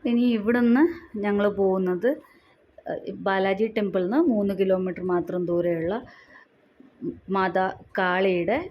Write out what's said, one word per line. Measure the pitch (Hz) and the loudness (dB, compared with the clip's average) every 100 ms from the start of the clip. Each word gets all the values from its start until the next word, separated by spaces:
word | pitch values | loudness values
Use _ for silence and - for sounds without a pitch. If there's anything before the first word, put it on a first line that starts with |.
| 254 | -2
ഇനി | 240 | 2
ഇവിടുന്ന് | 247 220 202 240 240 247 339 - - 208 | 2 2 0 2 4 6 4 0 -10 -6
ഞങ്ങൾ | 202 202 208 | -2 2 0
പോകുന്നത്, | 196 196 190 185 180 240 311 - _ _ _ _ - - | 2 2 2 0 0 0 -2 -8 _ _ _ _ -16 -10
ഏഹ്, | - - | -10 -10
ബാലാജി | - 185 190 190 196 220 | -8 -2 0 0 0 -2
ടെമ്പിളിൽ | 220 202 185 | -2 -2 -2
നിന്ന് | 180 262 | 0 2
മൂന്ന് | 339 214 196 | 2 2 0
കിലോമീറ്റർ | 190 190 185 185 180 | 0 0 0 0 -4
മാത്രം | 180 175 170 180 175 | -2 -2 -2 -4 0
ദൂരെയുള്ള | 175 175 165 165 220 - - - - - _ _ - - _ - - - | 0 0 0 -2 -4 -8 -18 -20 -20 -20 _ _ -20 -20 _ -12 -10 -4
മാതാ | 196 190 185 185 - - - | -2 0 0 -2 -4 -8 -2
കാളിയുടെ | 185 180 196 180 170 269 370 | 0 2 2 2 0 -2 -4